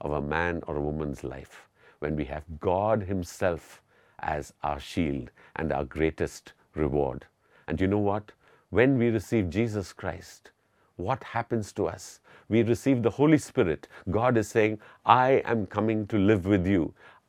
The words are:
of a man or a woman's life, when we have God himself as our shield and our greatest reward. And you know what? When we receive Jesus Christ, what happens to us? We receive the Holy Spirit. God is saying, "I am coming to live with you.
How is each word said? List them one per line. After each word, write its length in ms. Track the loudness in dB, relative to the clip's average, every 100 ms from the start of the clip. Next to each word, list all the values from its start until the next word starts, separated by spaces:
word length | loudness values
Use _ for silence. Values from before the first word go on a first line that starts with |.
of 100 | -4
a 100 | -4
man 400 | -2 -2 -2 -4 -4
or 80 | -4
a 60 |
woman's 420 | -4 -4 -6 -8
life, 460 | -10 -12 -16 -20 -20 _ _ _
when 180 | -4 -4
we 80 | -6
have 340 | -8 -10 -6
God 440 | -2 0 0 0
himself 760 | -2 -4 -6 -4 -2 -2 -8 -20 _ _ _ -10
as 340 | -6 -6 -8 -8
our 160 | -6 -6
shield 520 | -6 -2 -2 -2 -8 -16 -14 -6
and 160 | -4
our 140 | -2 -4
greatest 680 | -2 -2 0 -6 -6 -20 -20 _
reward. 520 | -2 0 0 0 -4 -14 _ _ _ -6
And 120 | 0
you 80 | 2
know 120 | 2
what? 340 | 0 -2 -6 -18 _ _ _
When 280 | 4 4 4
we 120 | 2
receive 400 | 0 0 0 0
Jesus 440 | 0 -2 -4 -8
Christ, 580 | -8 -8 -8 -14 -20 -20 _ _ _ _ -8
what 260 | -6 -6
happens 480 | -4 -6 -2 -4 -4
to 140 | -4 -4
us? 320 | -4 -14 -20 _ -20 0
We 140 | 2
receive 380 | 2 2 2 2
the 100 | 0
Holy 260 | 2 4 4
Spirit. 500 | 2 0 0 0 -8 -10 -4
God 280 | 0 2 2
is 120 | 2
saying, 300 | 2 2 0 -10 -2 4
"I 380 | 6 6 4 2
am 140 | 0 0
coming 380 | 0 0 0 0
to 100 | 2
live 280 | 4 4 4
with 220 | 4 4
you. 260 | 2 0 -6 -20 -20